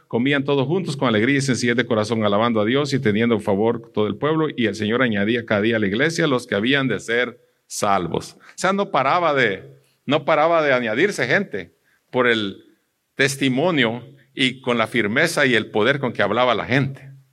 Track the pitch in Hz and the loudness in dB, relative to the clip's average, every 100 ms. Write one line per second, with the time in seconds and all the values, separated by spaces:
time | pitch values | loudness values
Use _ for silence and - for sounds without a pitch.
0 | - 113 131 143 139 139 127 190 165 - | -8 -2 0 0 0 0 0 -2 -4 -2
1 | 131 107 120 139 139 113 120 120 117 110 | 0 2 2 0 0 0 0 0 0 0
2 | 107 113 107 101 120 110 104 135 147 135 | 0 0 2 2 2 2 0 0 0 0
3 | 110 101 117 110 98 98 113 120 - - | 0 2 2 0 0 0 0 -2 -6 -4
4 | 104 92 143 160 156 - 110 101 107 120 | -2 -2 -2 -2 -2 -2 -4 -2 -2 0
5 | 127 104 101 120 113 104 110 113 101 104 | 0 0 -2 -2 -2 0 0 0 0 0
6 | 156 165 160 127 127 101 117 143 135 98 | -2 0 0 -2 -2 -2 0 0 0 -4
7 | - 120 120 113 _ _ - - 104 98 | -2 -2 -2 -6 _ _ -14 -4 2 2
8 | 85 80 - - - - 180 196 196 147 | 2 -4 -6 -18 -20 -4 -2 0 0 2
9 | 135 175 170 143 117 95 - - _ _ | 2 2 2 2 2 0 -10 -20 _ _
10 | - 151 139 151 160 170 147 127 117 113 | -2 -2 2 2 4 2 2 2 0 0
11 | 202 175 123 175 196 101 87 _ _ _ | 0 0 0 0 0 -8 -10 _ _ _
12 | _ 127 123 113 101 - - _ _ _ | _ 0 2 2 0 -8 -18 _ _ _
13 | _ - 139 135 139 127 175 160 113 120 | _ 0 0 0 -2 0 0 2 0 -2
14 | - - _ - 131 - - 117 110 120 | -12 -20 _ -4 -2 -2 -4 0 0 0
15 | 104 123 165 170 139 113 110 110 113 143 | 0 0 0 2 2 2 0 0 0 0
16 | 127 110 101 110 123 104 85 131 117 - | -2 -2 0 2 2 0 0 0 0 -6
17 | - - _ | -18 -20 _